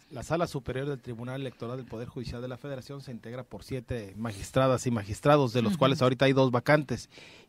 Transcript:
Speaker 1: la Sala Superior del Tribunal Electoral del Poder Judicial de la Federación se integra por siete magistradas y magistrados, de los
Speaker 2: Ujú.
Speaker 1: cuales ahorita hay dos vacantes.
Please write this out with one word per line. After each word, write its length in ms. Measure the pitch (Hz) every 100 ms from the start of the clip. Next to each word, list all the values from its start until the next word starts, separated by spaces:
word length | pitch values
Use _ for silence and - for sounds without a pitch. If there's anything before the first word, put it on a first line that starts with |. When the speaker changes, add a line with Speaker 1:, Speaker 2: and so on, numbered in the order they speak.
| _
Speaker 1:
la 100 | 127
Sala 240 | - 165 170
Superior 380 | 143 131 127 143
del 120 | 135
Tribunal 420 | 123 117 123 131
Electoral 360 | 131 - 131 131
del 80 | 123
Poder 200 | 113 120
Judicial 320 | 135 120 120
de 60 | 127
la 100 | 123
Federación 440 | 143 131 123 139
se 100 | 135
integra 320 | 117 113 123
por 200 | 120 98
siete 500 | - 131 - 123 98 95
magistradas 680 | 113 98 - 135 131 123 127
y 60 |
magistrados, 600 | 117 101 104 143 147 127
de 80 | 120
los 80 | 110
Speaker 2:
Ujú. 60 | 175
Speaker 1:
cuales 220 | 135 131
ahorita 240 | 127 127 135
hay 80 |
dos 180 | 131 135
vacantes. 580 | 120 - 151 139 117 - - - -